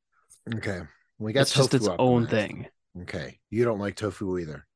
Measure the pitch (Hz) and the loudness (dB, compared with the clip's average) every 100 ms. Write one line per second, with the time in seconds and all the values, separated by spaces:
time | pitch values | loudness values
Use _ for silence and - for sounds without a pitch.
0 | _ _ _ - - 113 107 90 78 _ | _ _ _ -20 -10 -8 -6 -8 -10 _
1 | _ - 107 117 139 135 131 135 104 85 | _ -10 -2 2 2 4 4 4 2 4
2 | 127 120 113 110 101 - - _ _ 90 | 4 6 4 0 0 -6 -14 _ _ -16
3 | 87 92 65 - - 107 120 104 101 92 | -10 -8 -10 -14 -6 0 0 0 -4 -4
4 | 107 92 98 90 80 73 - | -6 -4 -4 -4 -6 -10 -16